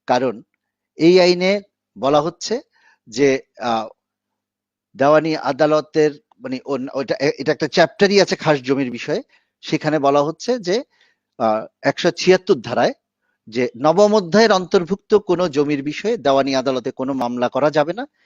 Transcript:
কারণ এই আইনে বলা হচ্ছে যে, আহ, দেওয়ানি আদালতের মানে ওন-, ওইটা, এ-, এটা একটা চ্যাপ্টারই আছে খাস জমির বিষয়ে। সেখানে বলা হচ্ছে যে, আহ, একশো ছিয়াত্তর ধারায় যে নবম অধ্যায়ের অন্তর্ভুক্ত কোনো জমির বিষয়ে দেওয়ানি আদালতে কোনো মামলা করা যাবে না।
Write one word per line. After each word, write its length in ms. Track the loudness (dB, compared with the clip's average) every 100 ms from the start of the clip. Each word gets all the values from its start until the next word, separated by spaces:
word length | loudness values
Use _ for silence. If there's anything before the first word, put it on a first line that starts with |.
| -4
কারণ 360 | -2 -2 -6 -14 _ _ _ _ 0
এই 240 | 4 6
আইনে 400 | 4 2 0 -2 -6 _ _ -6
বলা 220 | 0 0
হচ্ছে 400 | 0 -6 -8 -8 -8 _ _ _ -12
যে, 360 | 0 0 0 -6 -10
আহ, 280 | -4 -4 -6 -14 _ _ _ _ _ _ _ _ _ 0
দেওয়ানি 400 | 2 4 2 -2
আদালতের 760 | -4 0 2 0 0 0 0 0 _ _
মানে 200 | -10 -10
ওন-, 240 | -6 -6 -6
ওইটা, 200 | -6 -6 -2
এ-, 120 | -2 -2
এটা 140 | -4
একটা 160 | -4 -2
চ্যাপ্টারই 520 | 2 2 2 2 4
আছে 160 | 2 0
খাস 240 | 0 0
জমির 300 | 0 -2 -2
বিষয়ে। 320 | -6 -6 -8 -8 _ _ _
সেখানে 380 | -6 -4 -2 0
বলা 240 | 2 2
হচ্ছে 360 | 0 -4 -6 -4
যে, 260 | -2 -4 -6 _ _ _ _ -4
আহ, 280 | -2 -2 -6 _
একশো 280 | -4 -2 -2
ছিয়াত্তর 440 | 0 2 2 2
ধারায় 380 | -2 -2 -2 -2 -2 _ _ _ _ -10
যে 220 | -4 -4 0
নবম 380 | 0 4 4
অধ্যায়ের 380 | 2 2 2 4
অন্তর্ভুক্ত 640 | 2 2 -2 0 -6 0
কোনো 340 | 0 2 -2 0
জমির 340 | 0 0 -2
বিষয়ে 340 | -6 -6 -4 -2
দেওয়ানি 400 | 0 2 2 -2
আদালতে 340 | -2 -4 -6
কোনো 220 | -6 -6
মামলা 360 | -4 -4 -2 -4
করা 220 | 0 0
যাবে 220 | 0 -2
না। 140 | -4 -12 _